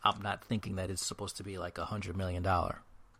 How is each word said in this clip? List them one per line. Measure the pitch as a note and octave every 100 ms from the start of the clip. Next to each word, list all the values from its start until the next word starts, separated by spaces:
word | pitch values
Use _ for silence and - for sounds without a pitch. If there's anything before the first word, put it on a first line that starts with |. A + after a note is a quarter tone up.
I'm | G#2 G2+
not | G2+ F#2+
thinking | - A2+ - F#2+
that | F#2
it's | F#2 -
supposed | - G2+ -
to |
be, | G2 F#2+
like, | F2 E2+
a | E2
hundred | G#2 F#2 F2+
million | F#2 F2+
dollar, | F2+ F2+ - - - - -